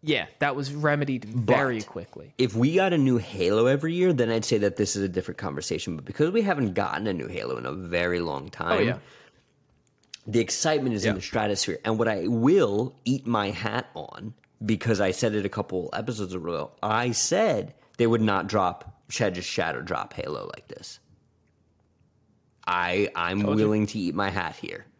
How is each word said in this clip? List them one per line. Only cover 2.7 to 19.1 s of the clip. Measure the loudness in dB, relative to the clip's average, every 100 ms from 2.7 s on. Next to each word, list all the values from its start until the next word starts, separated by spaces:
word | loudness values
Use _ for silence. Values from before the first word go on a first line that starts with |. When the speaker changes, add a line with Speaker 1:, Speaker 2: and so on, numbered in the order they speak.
Speaker 2:
got | 4 4
a | 4
new | 4 4
Halo | 0 0 2 4 4
every | 4 0
year, | 2 4
then | 4 2
I'd | 2
say | 2 2
that | 2 2
this | 0 0
is |
a | 0
different | -2 -4 -6
conversation. | -6 -6 -4 -4 -4 -8
But |
because | -10 0 2
we | 2
haven't | 0 0 0
gotten | 0 -2 -2 -2
a |
new | -4 -4
Halo | -6 -6 -6
in | -6
a |
very | -8 -2 0 0 0
long | -2 -4 -8
time, | -6 0
Speaker 1:
Oh, | 2
yeah. | 2 -2 -10 -20 -20 _ _ _ _ _ _ _ _ -18 -2
Speaker 2:
the | 0
excitement | 0 0 0 2 0
is | 0 0
in |
Speaker 1:
Yeah. |
Speaker 2:
the | -2
stratosphere. | -2 -2 0 0 -2 -2 -2
And | 0
what | 0
I | 0 0
will | 2 6 6 4 2 -2 -4 -2
eat | -2 0
my | 0 0
hat | -2 -4 -4 -6
on, | -12 -12 -12 -14 -16 _ _
because | -2 0 2 2
I | 2
said | 2 0
it | 0 -2
a |
couple | -4 -4 -4 -4
episodes | -6 -6 -6 -6
ago, | -6 -4 -4 -6 -6
I | -2 0 0
said | 0 0 2 2 0 -4 -12 _ 2
they | 4
would | 4
not | 4 2 2
drop, | 2 2 -2 -16 -20
shed, | _